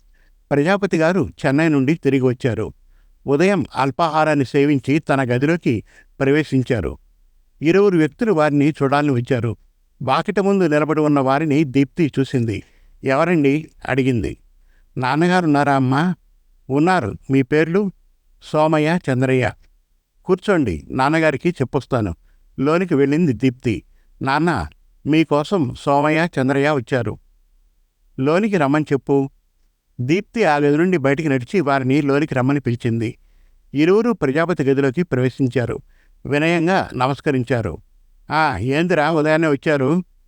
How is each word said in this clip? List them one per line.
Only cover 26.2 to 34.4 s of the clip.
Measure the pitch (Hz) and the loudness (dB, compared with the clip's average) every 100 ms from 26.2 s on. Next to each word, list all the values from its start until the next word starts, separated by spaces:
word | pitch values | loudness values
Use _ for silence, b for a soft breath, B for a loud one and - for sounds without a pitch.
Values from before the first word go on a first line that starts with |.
| 170 | -2
చంద్రయ్య | - 131 139 143 | -2 -2 0 0
వచ్చారు." | 147 117 127 117 123 _ _ _ _ _ _ _ _ _ - | -2 -2 -4 -4 -8 _ _ _ _ _ _ _ _ _ -4
"లోనికి | 135 170 220 196 | 0 2 2 0
రమ్మని | 135 151 143 | 2 0 0
చెప్పు." | 139 - 139 139 - _ _ _ _ _ - | -2 0 0 0 -8 _ _ _ _ _ -8
దీప్తి | 123 180 202 240 | -2 -2 -2 0
ఆ | 185 147 | 2 2
గది | 147 147 | 2 2
నుండి | 185 175 | 2 0
బయటికి | 135 139 156 | 0 0 0
నడిచి | 135 123 196 | -2 -2 -2
వారిని | 143 139 131 143 | 0 0 2 0
లోనికి | 143 139 156 127 | 2 0 0 0
రమ్మని | 127 143 | 0 0
పిలిచింది. | 120 120 120 113 113 - _ _ _ _ _ | -2 -4 -2 -4 -4 -8 _ _ _ _ _
ఇరువురు | 139 160 202 233 | 0 2 4 2
ప్రజాపతి | 226 143 143 | 0 -2 0